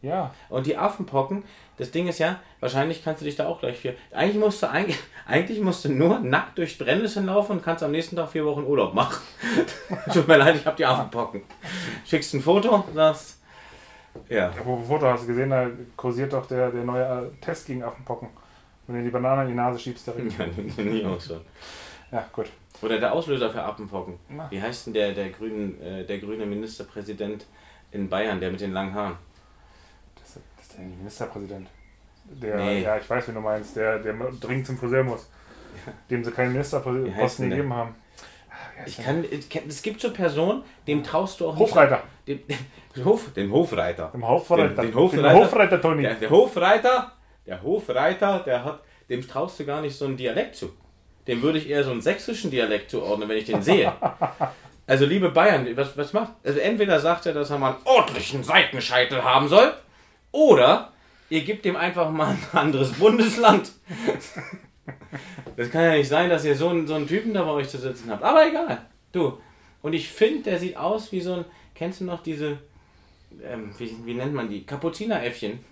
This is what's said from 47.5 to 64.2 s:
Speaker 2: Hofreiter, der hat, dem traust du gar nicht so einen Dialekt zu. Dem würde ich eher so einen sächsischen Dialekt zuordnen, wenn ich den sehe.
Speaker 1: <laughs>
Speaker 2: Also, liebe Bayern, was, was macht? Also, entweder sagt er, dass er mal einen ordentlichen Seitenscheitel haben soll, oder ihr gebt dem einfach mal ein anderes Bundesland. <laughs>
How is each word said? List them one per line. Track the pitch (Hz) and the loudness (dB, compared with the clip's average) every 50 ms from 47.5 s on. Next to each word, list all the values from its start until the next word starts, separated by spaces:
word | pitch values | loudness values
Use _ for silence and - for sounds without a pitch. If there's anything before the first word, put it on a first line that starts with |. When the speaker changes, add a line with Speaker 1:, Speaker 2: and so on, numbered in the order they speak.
| 92 90 90 | -14 -8 -4
Speaker 2:
Hofreiter, | 127 185 214 - - - 127 143 165 185 185 208 196 196 180 | -4 -4 -4 -2 -2 0 2 2 2 2 2 0 0 0 0
der | 180 - 127 123 120 | 0 -2 -2 -2 -2
hat, | 143 156 - - _ _ _ _ _ | -4 -10 -10 -14 _ _ _ _ _
dem | 123 123 131 | -6 -6 -6
traust | - - 131 156 185 185 - | -8 -6 -6 -6 -6 -6 -10
du | 151 | -8
gar | 139 143 151 151 | -6 -6 -6 -6
nicht | 147 135 | -6 -6
so | - 143 | -6 -6
einen | 139 135 | -6 -6
Dialekt | 123 127 120 113 170 254 - - | -4 -4 -4 -2 -2 -4 -4 -6
zu. | - - 87 - _ _ - _ _ _ _ _ _ _ | -12 -14 -14 -14 _ _ -20 _ _ _ _ _ _ _
Dem | - 123 117 123 | -6 -4 0 0
würde | 151 156 156 | 0 0 0
ich | 151 139 | -2 -2
eher | 143 143 139 | 0 0 0
so | 135 123 | 0 -2
einen | 117 | -2
sächsischen | 98 160 196 196 - - 233 - - 180 | 0 -2 -2 -2 -4 -8 -8 -6 -6 -4
Dialekt | 135 123 113 107 104 104 - - | -2 0 0 0 0 -2 -4 -4
zuordnen, | - 120 - 90 104 104 107 107 | -6 -6 -2 -2 -2 -2 -2 -2
wenn | 110 | -4
ich | 110 107 | -4 -4
den | - - 101 98 | -2 -4 -2 2
sehe. | 143 185 196 135 - - | 4 4 6 4 2 0
Speaker 1:
<laughs> | - - 160 - - 175 170 - - 156 131 - - - - - - _ | -2 -4 -4 -2 -2 -4 -6 -4 -4 -6 -6 -6 -12 -20 -20 -20 -20 _
Speaker 2:
Also, | - 135 135 139 | 0 4 4 4
liebe | 143 165 202 185 170 | 4 4 2 2 2
Bayern, | 131 160 175 208 185 139 123 120 113 | 4 6 6 6 6 4 0 -2 -2
was, | 127 139 135 - | -2 -2 -4 -2
was | 139 147 147 - | -6 -8 -2 -2
macht? | 208 226 - - _ _ | -2 -4 -4 -10 _ _
Also, | - 143 147 | -2 0 0
entweder | - 202 220 214 208 196 180 151 | 2 0 2 2 2 4 2 2
sagt | 143 160 170 170 - | 4 2 0 2 0
er, | 175 151 | -4 -2
dass | 147 147 139 | -2 -2 -2
er | 147 139 | -2 0
mal | 135 131 127 | 0 0 -2
einen | - - | -2 2
ordentlichen | - 262 240 - - 139 127 120 - 131 139 123 | 6 6 6 6 6 0 -6 -6 -6 -6 -6 -2
Seitenscheitel | - 156 190 - - - 127 113 - 123 127 123 123 135 131 120 | 4 4 4 4 4 0 -6 -4 0 2 2 2 2 2 0 2
haben | 127 127 139 143 | 4 4 4 6
soll, | 143 156 202 240 302 - - - _ _ _ _ _ _ _ _ _ _ | 8 8 8 8 8 6 -2 -14 _ _ _ _ _ _ _ _ _ _
oder | 285 311 294 208 139 123 131 - 220 - - - _ _ _ _ _ _ _ | 6 8 10 10 10 10 8 8 6 2 -6 -18 _ _ _ _ _ _ _
ihr | 156 160 143 | -2 -2 -2
gebt | 147 214 196 - | -2 -6 -4 -2
dem | 185 175 | -2 -2
einfach | 147 165 180 175 175 170 156 | 0 -2 -2 0 0 0 0
mal | 156 156 151 139 | 0 0 0 0
ein | 131 135 - - - 175 | 0 -4 -6 0 0 2
anderes | 143 151 147 131 135 127 120 | 2 2 2 2 0 0 0
Bundesland. | - 180 220 220 240 220 226 - 233 233 220 202 196 - - - _ _ - | 6 6 6 6 6 4 2 2 6 8 8 8 8 4 -2 -14 _ _ -16
<laughs> | 180 220 233 - - - | -14 -6 -4 -4 -4 -4